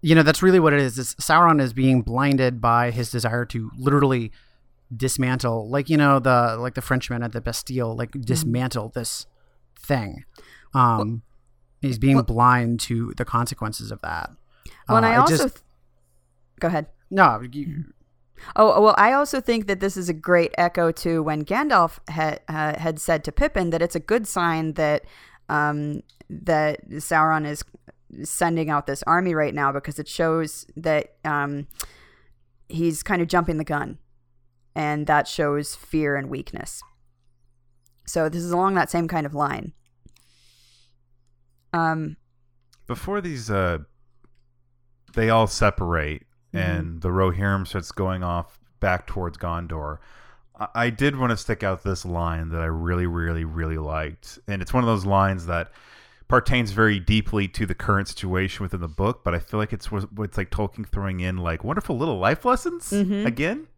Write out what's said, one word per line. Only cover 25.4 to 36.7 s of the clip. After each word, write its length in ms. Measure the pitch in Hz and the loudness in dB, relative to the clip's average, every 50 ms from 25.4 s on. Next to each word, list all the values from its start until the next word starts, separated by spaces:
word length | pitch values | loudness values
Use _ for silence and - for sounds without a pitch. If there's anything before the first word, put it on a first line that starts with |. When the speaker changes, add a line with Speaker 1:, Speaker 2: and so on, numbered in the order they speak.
| _ _ | _ _
Speaker 2:
um, 500 | 156 151 147 147 147 147 147 147 147 - - _ _ _ - _ | 0 0 0 0 -2 -2 -4 -6 -6 -8 -10 _ _ _ -20 _
that 580 | - 151 - - 165 151 156 151 151 - - - | -16 -12 -2 0 0 2 2 0 -2 -4 -10 -12
Sauron 560 | - 147 151 - 170 160 156 160 160 156 151 | -14 -12 -6 0 2 2 4 4 2 0 -2
is 160 | 147 151 143 - _ _ - _ - - _ _ _ - - 131 | -4 -6 -8 -10 _ _ -20 _ -20 -20 _ _ _ -16 -14 -10
sending 440 | 156 - - 185 170 165 165 160 151 | -8 -4 -2 0 0 0 0 -2 0
out 160 | 151 147 139 | -2 -2 -2
this 160 | - 139 139 - | -4 -8 -6 -2
army 320 | - 160 175 185 185 170 | 0 0 2 2 0 0
right 180 | 156 151 143 - | 0 0 0 0
now 160 | 143 143 139 139 | 0 -2 0 -2
because 260 | 139 - - 147 - | -2 -6 -8 -10 -10
it 100 | 147 - | -12 -12
shows 560 | - - 170 160 160 165 160 151 - - - _ - | -4 -2 0 0 0 0 -2 -4 -8 -14 -16 _ -18
that, 420 | - 165 165 156 151 - - _ _ _ | -8 -2 0 0 0 0 -4 _ _ _
um, 440 | 156 151 147 143 143 143 143 143 - - - - - - - - _ _ _ _ _ - _ _ _ _ _ - _ | -4 -2 -2 -2 -4 -6 -8 -10 -12 -12 -14 -16 -16 -16 -20 -20 _ _ _ _ _ -20 _ _ _ _ _ -20 _
he's 320 | - 165 165 170 156 151 - | -6 0 0 0 0 -2 -2
kind 180 | - 208 175 | -2 0 0
of 80 | 170 160 | 0 2
jumping 300 | - 180 170 160 165 151 | 2 2 2 2 -2 -4
the 60 | 156 | -2
gun, 340 | - 156 147 - - - - - _ _ _ _ _ _ _ _ _ _ _ _ _ _ | -4 -4 -4 -4 -6 -12 -16 -20 _ _ _ _ _ _ _ _ _ _ _ _ _ _
and 320 | 165 156 147 147 151 151 | -4 -4 -2 -2 -2 0
that 220 | 147 151 143 143 - | 2 2 2 2 0
shows 460 | - - 160 147 143 147 147 - - | -2 -2 0 0 0 -2 -4 -6 -12
fear 420 | - - - - 156 151 147 143 | -14 -14 -4 -2 0 0 0 0
and 140 | 139 135 135 | -2 -4 -6
weakness. 500 | 131 135 139 - - - - - | -8 -10 -10 -10 -12 -12 -12 -12